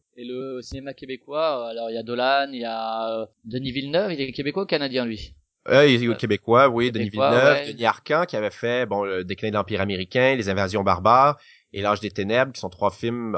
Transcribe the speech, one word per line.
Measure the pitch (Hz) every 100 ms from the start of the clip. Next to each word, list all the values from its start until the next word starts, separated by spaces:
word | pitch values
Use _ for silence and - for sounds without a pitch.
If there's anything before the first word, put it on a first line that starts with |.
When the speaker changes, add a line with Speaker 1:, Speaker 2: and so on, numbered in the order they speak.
| _ -
Speaker 1:
Et | 123
le | 127 135 127
cinéma | 117 139 139
québécois, | 131 135 127 - 147 160 135 117
euh, |
alors | 113 117
il | 113
y |
a |
Dolan, | 113 120 131 139 139
il | 127
y | 117
a, | 113 113 113 113 113
euh, | 110 _
Denis | 113 127 135
Villeneuve, | 127 139 165 202
il | 151
est | 135
québécois | 127 143 170
ou | 196
canadien, | 160 139 127 120
lui ? | 107 - - _ _ -
Speaker 2:
Euh, | 131 147
il | 120
est | 117
Speaker 1:
Euh, |
Speaker 2:
québécois, | - 107 104 - 117 135
oui, | 117 123
Denis | 110 110
Speaker 1:
québécois, | 107 139
Speaker 2:
Villeneuve, | 123 139 143 143
Speaker 1:
ouais. |
Speaker 2:
Denis | 110 113
Arcand, | - - 151 165
qui | 113
avait | 104
fait, | - 120 123 117
bon, | 101
Le | 98 95
déclin | 90 98 110
de | 104
l'Empire | 98 101
américain, | 101 92 92 127 131 135
Les | 98
invasions | 95 95 101
barbares, | 98 87 101 123 139 143 _ _ _
et | 101
L'âge | 101 104
des | 104
ténèbres, | - 98 120 135
qui | -
sont | 95
trois | 90 101
films. | - 117 120 117